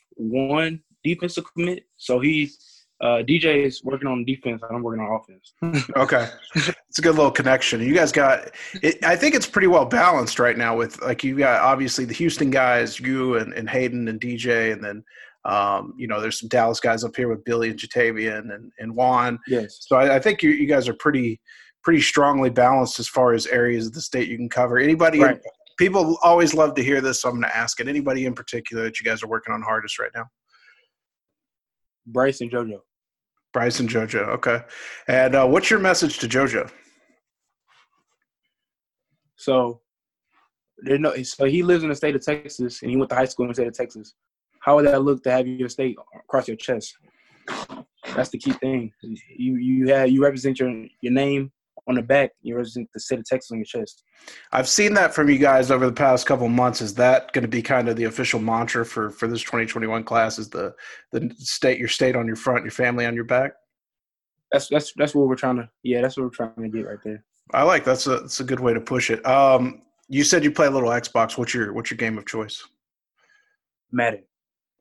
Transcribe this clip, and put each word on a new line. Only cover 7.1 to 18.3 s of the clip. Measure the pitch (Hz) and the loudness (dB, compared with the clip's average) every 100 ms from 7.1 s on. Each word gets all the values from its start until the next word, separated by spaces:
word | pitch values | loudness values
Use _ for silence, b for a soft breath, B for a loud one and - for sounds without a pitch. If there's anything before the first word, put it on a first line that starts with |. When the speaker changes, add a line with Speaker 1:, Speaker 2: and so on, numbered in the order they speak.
| 156 | 4
Speaker 2:
little | 143 | 4
connection. | - 131 131 - 117 | 4 2 2 2 -2
You | 120 | 2
guys | 165 160 | 2 4
got | 151 139 131 - B B 190 | 4 4 2 -2 B B -2
it. | 156 - | -2 0
I | 165 180 | 2 2
think | 285 | 2
it's | 269 - | 2 0
pretty | 208 190 | 2 6
well | 175 | 6
balanced | 127 233 180 160 117 - | 4 4 4 4 0 2
right | 120 117 | 2 2
now | 117 117 | 0 0
with, | 117 - | -2 -4
like, | - 117 | -6 -4
you | 135 135 | -4 2
got | 139 117 | 4 4
obviously | 127 135 131 123 | 4 2 0 -4
the | 123 | -4
Houston | 110 165 - 143 | -2 -2 0 0
guys, | 131 127 120 117 - | 2 2 2 0 -4
you | 127 131 127 120 | -6 -2 0 -2
and, | 110 | -2
and | - 110 | -8 -6
Hayden | 127 127 123 113 | -2 -2 -4 -6
and | 110 | -6
D | 123 120 | -8 -4
J, | 120 117 113 | 0 0 0
and | 107 | -2
then, | 104 104 107 B B B | -8 -12 -16 B B B
um, | - 101 101 98 104 - | -4 0 0 -2 -4 -10
you | 120 | -6
know, | 107 | -4
there's | 110 113 | -4 -6
some | 113 | -2
Dallas | 123 113 113 | 2 2 0
guys | 120 113 | 0 -2
up | 113 - | -4 -4
here | 123 | -4
with | 110 | -4
Billy | 120 117 113 | -2 -2 -2
and | 110 | -4
Jatavian | 120 127 117 110 110 | -6 0 0 0 -4